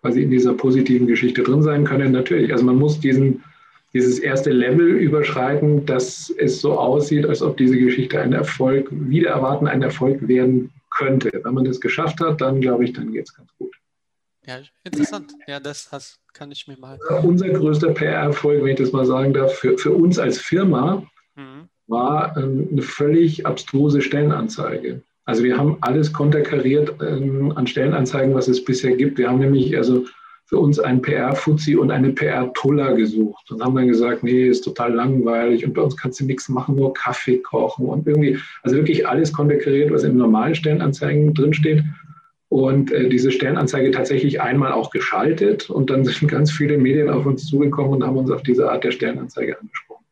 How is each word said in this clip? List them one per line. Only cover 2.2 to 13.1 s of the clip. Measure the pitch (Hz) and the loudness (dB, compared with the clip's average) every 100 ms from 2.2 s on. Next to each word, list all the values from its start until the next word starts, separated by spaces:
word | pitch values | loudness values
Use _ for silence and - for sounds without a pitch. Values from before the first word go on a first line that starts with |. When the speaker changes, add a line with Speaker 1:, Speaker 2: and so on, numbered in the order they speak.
| 127 117 117 | 0 0 2
Speaker 1:
also | 117 127 | 2 2
man | 127 | 4
muss | 151 151 | 2 0
diesen, | 143 131 135 - - _ _ _ _ | 0 2 2 0 -8 _ _ _ _
dieses | 127 127 123 | 0 2 0
erste | - 135 147 | -2 0 2
Level | 127 123 156 170 | 2 4 4 4
überschreiten, | 190 160 151 147 - 127 147 151 147 143 | 4 2 2 0 -2 -2 0 2 2 0
dass | 127 127 - - | -2 -4 -10 -10
es | - 127 127 | -2 -2 0
so | 143 127 | -2 0
aussieht, | - 143 143 147 - | 0 0 2 0 0
als | - | 0
ob | - - | -2 2
diese | 127 127 | 2 4
Geschichte | 127 127 127 147 | 2 2 -2 -2
ein | 127 | 0
Erfolg, | 135 - - 131 139 135 | -2 -2 -2 0 0 -2
wider | 143 135 156 175 | -6 -2 0 0
Erwarten | 131 131 139 143 | 0 -2 0 0
ein | 127 | 0
Erfolg | 127 - 131 135 110 | -2 -2 -2 0 2
werden | 127 127 127 - _ _ | 2 4 0 -2 _ _
könnte. | - 135 135 117 - | -4 0 0 0 -6
Wenn | 113 | -6
man | 131 131 | -2 -2
das | 127 | -2
geschafft | 117 - 160 - | -4 -4 -4 -2
hat, | 160 156 | -4 -2
dann | 131 135 | -2 0
glaube | 127 120 120 | 0 0 -2
ich, | |
dann | 123 113 | -4 -8